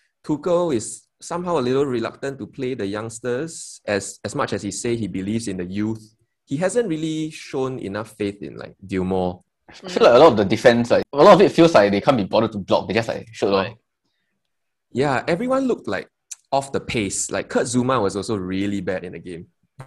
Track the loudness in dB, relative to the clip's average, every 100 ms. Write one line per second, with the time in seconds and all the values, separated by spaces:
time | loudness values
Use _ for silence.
0 | _ _ -6 -4 0 0 0 -2 -4 -12
1 | _ _ -10 -8 -4 -2 0 0 0 -2
2 | -4 -6 -10 -10 -12 -8 -8 -6 -6 -6
3 | -8 -8 -6 -4 -6 -10 -16 -14 -4 -4
4 | -4 -10 -8 -4 -4 -4 -6 -6 -4 -4
5 | -4 -6 -4 -4 -4 -6 -6 -4 -4 -6
6 | -12 _ _ _ _ -4 -2 -2 -2 -4
7 | -4 -6 -8 -10 -10 -6 -4 -6 -8 -8
8 | -10 -6 -6 -6 -12 -14 -16 -18 -6 -4
9 | -2 0 -2 -4 _ _ -20 -18 -8 4
10 | 8 10 10 8 2 4 4 4 4 2
11 | 2 6 8 10 8 6 6 6 4 4
12 | 2 2 2 0 0 -2 0 0 0 -2
13 | -2 -6 -10 -4 0 0 0 -8 _ _
14 | _ _ _ _ _ _ _ _ _ -2
15 | 0 0 0 -2 0 0 0 -2 -4 -8
16 | -8 _ _ -20 _ -4 -2 -6 -4 -4
17 | -2 -4 -6 -6 -4 -2 0 0 0 0
18 | 0 -2 -4 -6 -4 -4 -4 -4 -4 -6
19 | -8 -14 -14 -16 -16 _ _ -20